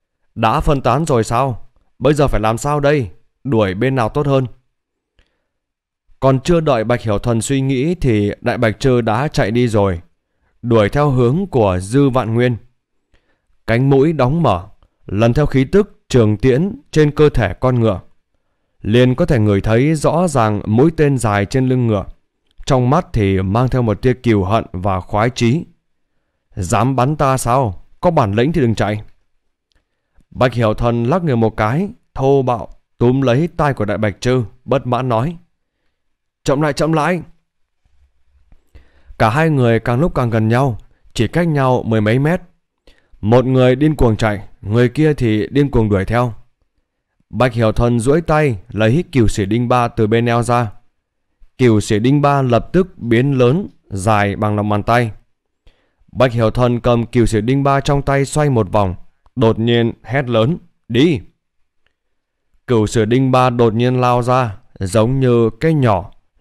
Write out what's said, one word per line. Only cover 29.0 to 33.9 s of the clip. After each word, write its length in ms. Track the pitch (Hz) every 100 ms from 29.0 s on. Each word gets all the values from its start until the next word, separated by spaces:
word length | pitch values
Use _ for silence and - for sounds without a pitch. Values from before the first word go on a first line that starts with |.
| - - _ _ _ _ _ _ _ _ _ _ _
Bạch 240 | - 127
Hiểu 200 | 117 110
Thuần 300 | 104 120 120
lắc 200 | 117 180
người 120 | 165 117
một 200 | 110 -
cái, 320 | 107 143 202 - _
thô 280 | - 135 139
bạo 260 | 127 117 - - _ -
túm 220 | 120 135
lấy 280 | 131 120 170 -
tay 160 | 147
của 100 | 131
Đại 140 | 104